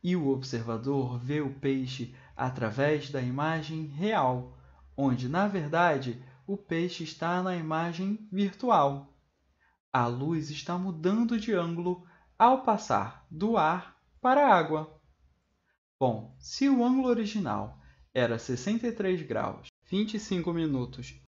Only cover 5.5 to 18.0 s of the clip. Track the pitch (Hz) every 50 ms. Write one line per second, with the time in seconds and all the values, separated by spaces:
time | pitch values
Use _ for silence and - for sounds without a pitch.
5.5 | 190 190 151 147 156 165 175 175 151 135 135 127 113 - - - - - _ -
6.5 | 196 196 - _ 175 165 170 175 175 - 165 156 - - 165 170 175 180 185 185
7.5 | 180 175 160 156 156 160 165 170 165 165 190 196 208 214 - - 185 190 202 196
8.5 | 196 - - 247 226 175 143 139 139 139 143 - _ _ _ _ _ _ _ _
9.5 | _ _ _ _ _ _ _ _ - 131 120 120 120 123 135 156 170 160 147 143
10.5 | 151 147 - - 175 180 185 196 175 156 156 180 202 220 240 226 240 220 208 233
11.5 | 214 180 170 170 170 170 175 180 180 180 - - - _ _ _ _ _ 226 240
12.5 | 262 262 262 - 214 196 - - 117 101 101 113 - - - _ - 151 185 220
13.5 | 233 208 160 156 170 180 - - - _ _ _ _ _ - 254 262 285 294 269
14.5 | 214 175 160 156 156 156 156 156 - - _ _ _ _ _ _ _ _ _ _
15.5 | _ _ _ _ _ _ _ _ _ _ 135 123 113 107 107 - - - - -
16.5 | - - 269 277 277 247 233 247 254 269 262 254 240 220 220 208 214 220 185 123
17.5 | 104 104 101 113 - - - - - _